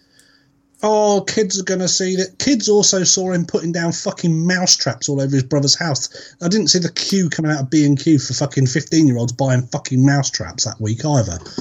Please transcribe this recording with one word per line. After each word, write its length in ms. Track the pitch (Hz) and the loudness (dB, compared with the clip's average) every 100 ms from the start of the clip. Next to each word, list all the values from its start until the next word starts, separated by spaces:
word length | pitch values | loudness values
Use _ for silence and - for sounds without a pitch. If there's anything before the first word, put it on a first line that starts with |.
| _ _ _ _ _ _ _ _ | _ _ _ _ _ _ _ _
"Oh, 380 | 214 214 208 202 196 | 0 4 4 2 0
kids 320 | 220 202 190 | -2 -2 -2
are 60 | |
gonna 240 | 185 185 175 | -4 -2 -2
see 300 | - 185 185 | -2 -2 -2
that." 200 | 185 - | -4 -4
Kids 300 | 269 254 208 | 0 0 4
also 380 | 208 190 190 165 | 4 4 2 2
saw 260 | 196 185 | 2 0
him 140 | 175 160 | -2 -2
putting 260 | 208 165 | -2 -2
down 220 | 170 170 | -2 -2
fucking 520 | - 202 - 175 160 175 | -2 -6 -2 0 0 0
mousetraps 600 | 180 185 - 131 113 - | 0 2 0 0 -4 -2
all 140 | 139 | -2
over 120 | 139 | 0
his 100 | 139 131 | 0 0
brother's 300 | 147 139 - | 0 2 0
house. 340 | 170 127 - - - - | -2 -4 -8 -12 -20 -8
I 80 | 175 | -2
didn't 180 | 214 156 | 0 2
see 120 | 185 | 0
the 120 | 170 | -2
queue 380 | - - 196 165 | -4 -2 0 0
coming 200 | - 151 | 0 -2
out 100 | 151 | -2
of 80 | 131 | 0
B 160 | 156 143 | 2 4
and 120 | 135 | 2
Q 220 | 160 147 | 4 2
for 140 | - | 2
fucking 340 | 131 143 - 127 | -4 -4 0 0
fifteen-year-olds 640 | 156 - 160 151 120 120 | 0 0 4 4 2 -2
buying 300 | 123 135 127 127 | -2 0 0 -2
fucking 380 | 143 - 127 139 | -8 -2 2 4
mousetraps 600 | 143 127 - 82 - 110 | 2 0 -6 -8 -6 -8
that 160 | - | -4
week 240 | 107 113 151 | -4 -2 0
either. 340 | 139 95 85 - - | 0 0 -6 -12 -12